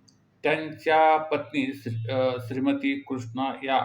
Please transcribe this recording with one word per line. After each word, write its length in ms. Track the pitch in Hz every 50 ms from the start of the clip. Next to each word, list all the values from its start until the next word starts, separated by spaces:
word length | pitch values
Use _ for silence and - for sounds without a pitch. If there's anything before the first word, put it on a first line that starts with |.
| _ _ _ _ _ _ _ _
त्यांच्या 760 | - 147 156 156 156 151 156 - - 160 156 160 156 156 156
पत्नी 580 | 156 156 - 151 143 - - 151 143 127 131 139
श्री-, 360 | - - 120 113 113 113 113
अ, 280 | 131 131 131 131 127 123 117 113
श्रीमती 520 | 127 131 135 143 143 139 143 139 139 139
कृष्णा 520 | - - 135 127 117 113 113 131 135 131 123 - -
या 140 | 135 135 131